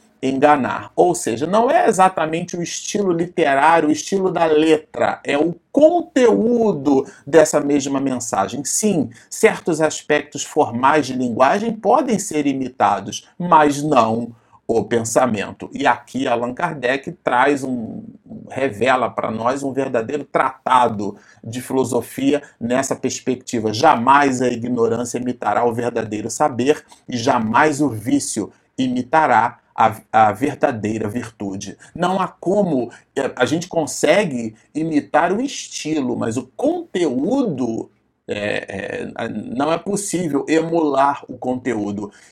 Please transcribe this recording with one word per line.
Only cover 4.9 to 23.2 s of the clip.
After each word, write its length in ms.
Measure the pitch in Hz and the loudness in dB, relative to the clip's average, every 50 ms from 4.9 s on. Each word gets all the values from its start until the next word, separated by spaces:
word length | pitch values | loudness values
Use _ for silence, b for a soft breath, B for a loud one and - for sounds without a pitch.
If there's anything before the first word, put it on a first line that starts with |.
| - 120 110 104 - - - | -4 -2 0 0 -2 -4 -4
é 140 | 127 139 | -4 0
o 160 | 143 156 175 170 - _ _ | 0 0 0 -2 -6 _ _
conteúdo 1300 | - 269 302 320 349 349 320 - _ 269 247 226 202 196 214 240 240 233 226 208 175 143 131 143 139 131 135 B B B B | 4 6 6 6 6 2 -2 0 _ 4 4 6 4 4 2 2 2 2 2 2 0 0 0 2 2 2 2 B B B B
dessa 340 | 139 156 160 151 - - 151 | 4 6 6 6 6 2 0
mesma 400 | 139 143 147 143 131 139 139 135 | 0 2 0 0 0 -2 -2 -2
mensagem. 640 | 139 135 127 123 - - - 98 98 98 117 135 143 | -2 -2 -4 -4 -4 -2 -2 -2 -2 -2 -4 -8 -6
Sim, 460 | - - - - 214 196 160 120 113 B B B B | -4 -4 -2 0 0 0 0 -2 -4 B B B B
certos 500 | - - - 208 180 - - 190 165 151 | -2 2 2 2 2 0 -4 -4 0 0
aspectos 640 | 160 151 - - - - 147 147 - - - 135 - | 0 -2 -2 -6 -4 -2 -2 -2 -2 -6 -12 -12 -12
formais 640 | - - 156 143 120 117 120 131 139 151 156 135 | -4 0 0 0 0 0 2 2 4 4 4 0
de 80 | 123 127 | 0 -4
linguagem 600 | 127 127 123 110 - 127 139 175 208 220 233 - | -4 -4 -4 2 2 4 4 4 0 -2 -4 -6
podem 440 | - - 196 240 302 277 294 277 | -2 2 2 2 2 2 0 -2
ser 300 | 180 - - 156 151 143 | -2 -2 -2 -2 0 0
imitados, 800 | 143 135 135 131 127 - _ 107 101 101 95 98 110 101 - b b b | 0 -2 -2 -4 -8 -2 _ 2 2 2 0 -4 -8 -10 -10 b b b
mas 460 | - 175 175 165 156 151 147 139 143 147 | -8 2 4 6 6 6 4 2 0 -2
não 500 | 156 147 123 113 113 113 117 120 120 b b b b b b b | 2 4 4 4 4 0 -4 -4 -8 b b b b b b b
o 160 | - 117 113 98 | 0 0 0 0
pensamento. 880 | - 117 117 110 113 - 143 131 120 107 101 92 90 98 - 92 - | 0 -2 -2 -2 0 2 2 2 2 0 -4 -4 -8 -10 -12 -14 -12
E 160 | - 127 139 | -8 -2 0
aqui 400 | 131 120 - - - - 127 135 | 0 0 0 -6 -10 -8 -6 -2
Allan 260 | 131 120 117 120 123 123 | -2 -2 -2 -2 -6 -4
Kardec 600 | - 175 165 160 139 123 120 135 139 - - - _ _ | -4 -6 -6 -6 -4 -2 -2 -2 -2 -6 -10 -14 _ _
traz 400 | 135 127 123 131 143 147 131 135 | 0 2 4 4 2 2 0 -2
um, 400 | 131 127 120 113 113 92 - - - - - _ - - - - - | -4 -4 -6 -6 -8 -10 -12 -14 -14 -20 -20 _ -18 -18 -18 -16 -10
revela 600 | - 131 135 135 107 101 113 131 127 127 117 104 | -6 -4 -4 -4 -2 0 2 2 2 2 0 -2
pra 220 | - 104 - 110 | -4 -4 -4 -4
nós 320 | 110 113 113 123 135 139 139 | -4 -2 -2 -2 -2 -2 -4
um 80 | 135 | -4
verdadeiro 540 | 120 135 135 131 123 113 113 110 147 147 143 | -4 -4 -4 0 -2 -2 -2 -2 -6 -6 -8
tratado 880 | - - - 143 131 - - _ 123 131 127 123 117 113 101 104 98 - b b b b b | -2 -2 0 0 0 -4 -6 _ 2 4 4 4 2 0 -2 -4 -6 -8 b b b b b
de 200 | b 113 113 127 | b -10 -10 -10
filosofia 800 | 123 - 127 131 127 113 123 120 117 - - - 135 139 143 139 B B B B | -6 -2 -2 -2 0 0 -2 -4 -4 -4 -8 -2 0 0 0 0 B B B B
nessa 340 | - 117 123 131 135 - 120 | -4 0 0 0 0 -2 -4
perspectiva. 800 | - - 127 - - | -4 -4 -6 -6 -4